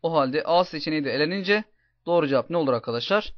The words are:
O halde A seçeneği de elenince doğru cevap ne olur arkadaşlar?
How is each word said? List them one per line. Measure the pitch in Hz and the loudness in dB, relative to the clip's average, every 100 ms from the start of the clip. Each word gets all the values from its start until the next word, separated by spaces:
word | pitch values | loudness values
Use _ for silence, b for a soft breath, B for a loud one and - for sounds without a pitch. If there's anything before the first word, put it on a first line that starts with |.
O | 170 | 0
halde | 165 131 151 | 0 2 0
A | - 170 | 2 2
seçeneği | 180 151 156 156 | 2 -4 -4 -2
de | 139 | -2
elenince | 131 156 196 185 208 214 _ _ _ | 0 0 -2 0 -2 -2 _ _ _
doğru | - 175 147 | 0 2 4
cevap | 135 113 | 0 0
ne | 170 | -2
olur | 143 | 0
arkadaşlar? | 120 - 117 - 202 - | 0 -2 -6 0 -2 -2